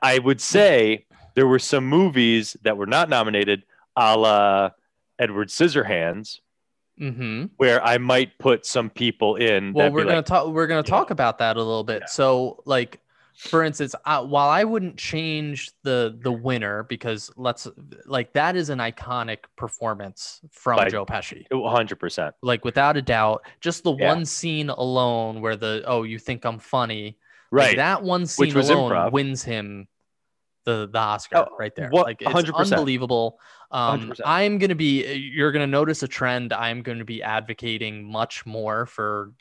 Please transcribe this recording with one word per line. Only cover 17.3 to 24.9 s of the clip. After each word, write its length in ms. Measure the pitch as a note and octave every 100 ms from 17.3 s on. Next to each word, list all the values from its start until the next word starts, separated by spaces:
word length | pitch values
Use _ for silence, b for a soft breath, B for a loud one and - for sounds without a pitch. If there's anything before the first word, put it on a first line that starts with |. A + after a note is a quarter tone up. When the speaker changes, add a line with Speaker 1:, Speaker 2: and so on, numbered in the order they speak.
| -
Speaker 2:
let's, 300 | B2+ A#2 A2 - C#3+ - -
like, 260 | C3+ -
that 200 | - D#3+
is 140 | F3+ D3+
an 80 | C3
iconic 600 | A#2 - A#2+ B2 A2+ G#2+ - -
performance 840 | B2 - A2+ G#2 G2 - - - D#3
from 240 | _ B2+ A2+
Speaker 1:
By 120 | G2
Speaker 2:
Joe 160 | G#2
Pesci. 420 | G2 G#2+ - - -
Speaker 1:
a 180 | C3 A2+
hundred 280 | A#2 A2 G2
percent. 340 | F2 - D2+ -
Speaker 2:
Like, 220 | B2 A#2
without 320 | B2 C#3 C#3+ D3+
a 60 |
doubt, 400 | C3 A2+ G#2+ A2 B B
just 220 | E3+ E3+
the 140 | F3 C3+
Speaker 1:
Yeah. 180 | -
Speaker 2:
one 100 | E3+
scene 460 | D#3 - E3+ D#3 D3
alone 720 | - B2+